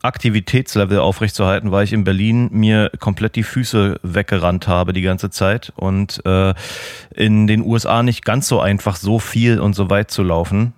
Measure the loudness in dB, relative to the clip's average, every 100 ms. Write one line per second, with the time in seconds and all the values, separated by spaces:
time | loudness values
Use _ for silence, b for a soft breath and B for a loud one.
0 | -6 -2 0 0 0 0 0 0 2 2
1 | 2 0 -2 0 0 0 0 0 2 0
2 | 0 0 2 2 0 2 2 4 2 -2
3 | -4 -2 -2 -2 -4 -4 0 2 0 -2
4 | -4 -2 0 0 0 0 0 0 0 0
5 | -2 -2 -4 -2 0 0 -6 -6 -2 -2
6 | -2 -4 0 2 2 0 B B B B
7 | B 0 2 4 4 2 2 0 0 2
8 | 0 0 -2 -2 0 0 2 0 -2 -4
9 | 0 -2 -2 0 2 2 0 0 0 0
10 | 0 -2 0 0 0 -2 -2